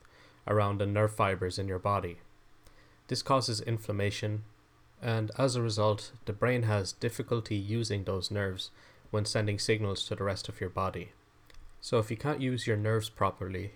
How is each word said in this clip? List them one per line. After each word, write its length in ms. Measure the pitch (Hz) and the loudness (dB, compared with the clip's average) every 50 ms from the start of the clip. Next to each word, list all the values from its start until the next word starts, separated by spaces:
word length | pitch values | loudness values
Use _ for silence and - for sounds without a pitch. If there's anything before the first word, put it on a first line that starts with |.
| - - - - - - - - - | -20 -20 -20 -20 -20 -20 -20 -12 -4
around 320 | - 104 107 101 101 101 98 | 0 2 4 4 4 2 2
the 80 | 101 | 0
nerve 260 | 101 101 107 107 107 107 | 2 4 4 4 4 4
fibers 420 | - 107 98 95 90 95 90 - 101 | 2 2 2 2 2 0 -2 -2 -2
in 80 | 98 | -4
your 140 | 98 92 90 | -4 -4 -2
body. 380 | - 101 101 98 92 87 85 - - - - - _ - - - - - - - - - - - _ - | 0 0 0 2 0 -4 -8 -12 -16 -20 -20 -20 _ -20 -20 -20 -20 -20 -20 -20 -20 -20 -20 -20 _ -4
This 140 | 127 - | -4 -4
causes 380 | - - 139 131 120 123 110 107 | 2 2 2 4 4 2 -2 -2
inflammation, 840 | - 117 113 110 - - 101 101 101 101 101 - 107 107 107 107 107 - - _ _ _ _ _ - - _ - | -2 -2 -2 -2 -2 -2 0 0 0 0 0 -2 -2 -2 -2 -4 -6 -10 -16 _ _ _ _ _ -20 -20 _ -6
and 300 | 120 117 113 113 110 107 - | -2 0 0 0 0 -2 0
as 200 | - 135 131 117 | 0 2 2 2
a 60 | 123 | 2
result, 500 | 117 113 104 107 107 107 101 101 - - - - - | 0 2 2 4 4 4 4 2 -2 -10 -16 -8 -6
the 60 | - | -6
brain 300 | 101 - 123 120 127 120 | -2 2 2 2 4 4
has 300 | 117 110 107 104 95 - | 4 4 4 2 2 0
difficulty 640 | - - - 120 - - 117 - 120 117 107 - 110 | -4 -2 -2 -2 -2 -4 -2 0 -2 -2 0 -2 -2
using 480 | 101 98 101 110 117 113 107 104 98 92 | -2 0 0 0 0 0 0 -2 -2 0
those 260 | 92 95 92 90 - | -2 -2 -2 -2 -2
nerves 400 | 101 101 101 95 92 95 - - - - - - - - - - | -2 0 0 -2 -2 -4 -8 -10 -12 -18 -20 -20 -20 -20 -8 -2
when 140 | - 107 101 | -2 0 0
sending 340 | - - 113 104 104 101 101 | 0 0 0 0 0 0 0
signals 460 | - - 110 107 107 98 95 - - | 2 2 2 2 2 0 -2 -4 -4
to 100 | - 104 | -4 -4
the 80 | - | -2
rest 260 | 98 101 92 - - - | -2 -2 -2 -4 -6 -10
of 120 | - - | -8 -6
your 100 | 101 90 | -6 -4
body. 400 | - 95 95 92 - 87 90 - - - _ _ _ - - - - - - - - - | -2 -2 -2 -2 -2 -6 -10 -12 -16 -20 _ _ _ -20 -20 -20 -18 -18 -18 -18 -16 -16
So 180 | - - 127 117 | -4 0 2 2
if 100 | 107 - | 2 0
you 80 | 113 | -4
can't 240 | - - 143 156 - | -4 -2 -2 -2 0
use 280 | 135 127 127 120 - 120 | 0 -2 -2 0 0 0
your 80 | 107 | 0
nerves 320 | 104 104 107 113 110 107 - | 2 2 2 2 2 0 -4
properly, 640 | - - 98 95 - - 98 95 95 92 92 101 - | -2 0 0 0 0 -2 -6 -6 -6 -6 -8 -8 -10